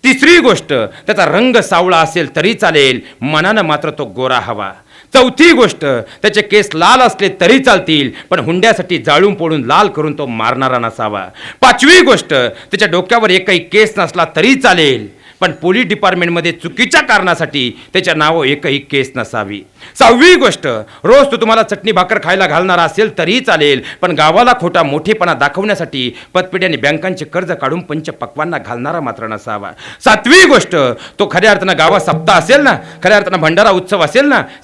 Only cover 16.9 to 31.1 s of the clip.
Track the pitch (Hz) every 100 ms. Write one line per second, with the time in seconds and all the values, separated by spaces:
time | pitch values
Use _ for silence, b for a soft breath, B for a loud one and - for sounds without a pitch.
16.9 | 330 294 214 185 165 165 143 123 - B
17.9 | 185 180 156 151 165 135 143 151 139 139
18.9 | 139 135 131 110 113 101 101 - B B
19.9 | - 254 247 339 349 247 - 147 113 107
20.9 | B 170 254 190 226 226 226 220 202 220
21.9 | 180 180 - 165 196 185 156 185 175 165
22.9 | 175 214 - 165 165 185 165 147 131 B
23.9 | B 180 156 156 180 247 240 170 175 156
24.9 | 143 160 214 175 147 143 180 208 202 165
25.9 | 139 123 B B 180 185 185 185 143 143
26.9 | 151 185 185 151 170 180 165 135 165 175
27.9 | 151 156 - 123 139 160 156 101 120 131
28.9 | 170 135 113 113 107 - 104 101 - B
29.9 | B - 214 - 349 359 254 - 170 131
30.9 | 113 B